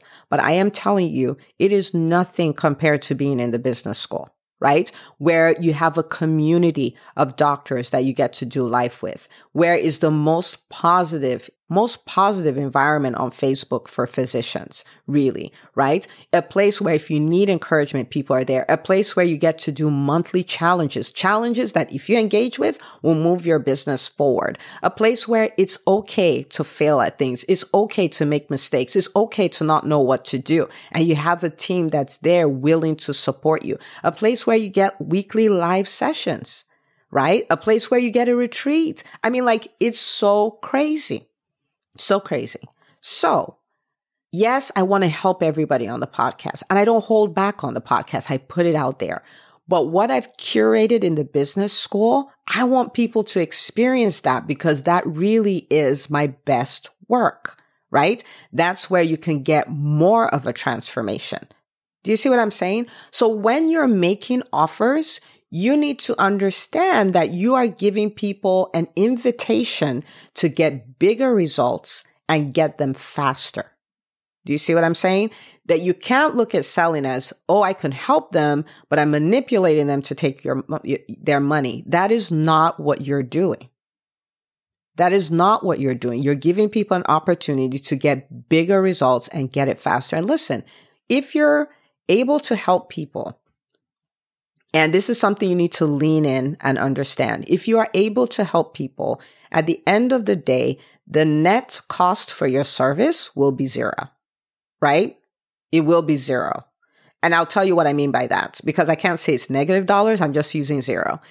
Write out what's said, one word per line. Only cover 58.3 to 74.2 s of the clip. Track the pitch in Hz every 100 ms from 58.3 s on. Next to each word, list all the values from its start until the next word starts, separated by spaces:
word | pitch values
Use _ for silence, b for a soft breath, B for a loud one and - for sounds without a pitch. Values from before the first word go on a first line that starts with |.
| B B
That's | 127 170 190 -
where | 180
you | 165 156
can | 170 147
get | 131 151 -
more | 143 147 151 175 226 226
of | 143 120
a |
transformation. | 113 139 113 - - 104 104 - - - _ _ _ _ _
Do | 190
you | 220
see | 269
what | 247
I'm | 220
saying? | - 185 214 240 B B
So | - 226
when | 220 214 269 320
you're | 330 269
making | 202 175 202 - 247 -
offers, | - 156 - 226 294 - - b b _
you | 160 220 294
need | 294 254
to | - -
understand | 196 202 196 - - - 370 254 196
that | 180 160
you | 175 220 254
are | 240
giving | - 202 202 208
people | 208 202 196 190 185 185
an | 165 170 -
invitation | 220 247 247 240 - 226 226 - 147 123 B B B
to | - 165
get | 151 156 139 110 -
bigger | 180 226 262
results | 220 160 - 123 - - - b b -
and | 156 147
get | 160 156 -
them | 139
faster. | 131 - - 139 131 - - - _ _ _ _ _